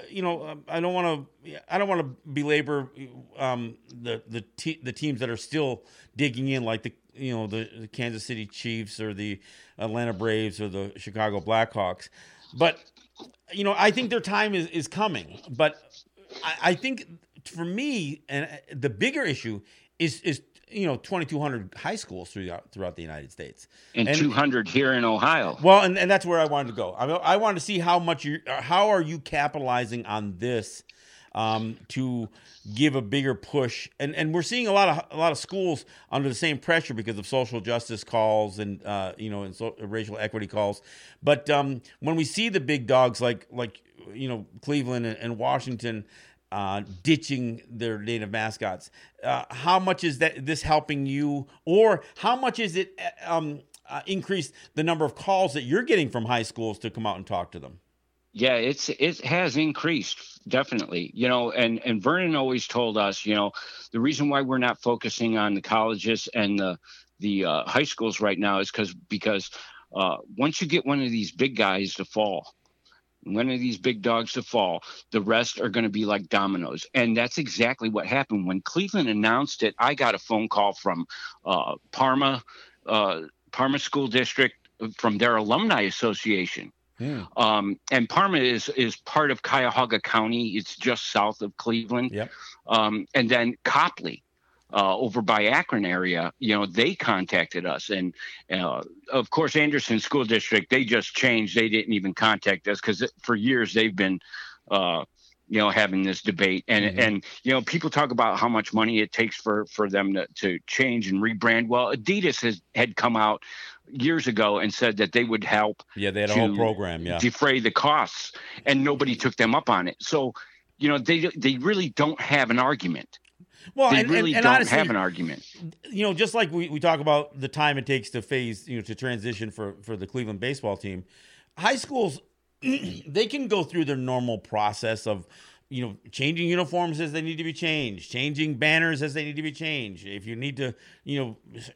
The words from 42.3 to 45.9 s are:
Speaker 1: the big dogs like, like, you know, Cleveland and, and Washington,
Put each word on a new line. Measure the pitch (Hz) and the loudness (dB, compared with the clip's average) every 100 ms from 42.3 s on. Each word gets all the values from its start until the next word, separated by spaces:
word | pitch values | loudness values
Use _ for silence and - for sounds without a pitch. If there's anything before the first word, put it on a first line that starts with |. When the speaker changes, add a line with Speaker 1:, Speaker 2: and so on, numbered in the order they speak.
| 196 226 | -2 0
Speaker 1:
the | 185 | 0
big | 131 143 117 | 0 -2 4
dogs | 127 123 110 | 6 6 4
like, | 120 101 - | -2 -2 -8
like, | 120 120 - _ - 95 | -8 -8 -10 _ -20 -18
you | 110 131 | -10 -8
know, | 117 - - | -8 -10 -12
Cleveland | - 147 123 123 117 | -2 -2 0 -2 -4
and, | 110 | -6
and | 117 113 | -6 -2
Washington, | 127 135 131 117 117 | 0 0 -2 -6 -6